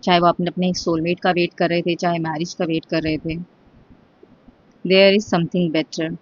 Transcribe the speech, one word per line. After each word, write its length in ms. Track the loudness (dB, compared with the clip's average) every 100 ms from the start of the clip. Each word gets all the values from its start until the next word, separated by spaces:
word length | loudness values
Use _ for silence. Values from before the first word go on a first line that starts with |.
चाहे 160 | 2 4
वो 80 | 4
आपने 200 | 2 -2
अपने 240 | -2 -4
soulmate 460 | -2 -2 -2 -2 -2
का 120 | 0
wait 220 | 0 -2
कर 160 | -2 -2
रहे 120 | 0
थे, 140 | -2 -2
चाहे 240 | -2 -2
marriage 340 | -4 -6 -8
का 120 | -6 -4
wait 200 | -4 -4
कर 160 | -4
रहे 140 | -2 -4
थे, 180 | -6 -8 -12 _ _ -20 _ -20 _ _ -20 _ -20 _ _ _ 2
there 280 | 6 6 4
is 100 | 0
something 420 | -2 0 0 0
better। 360 | 0 -4 -4 -6 -6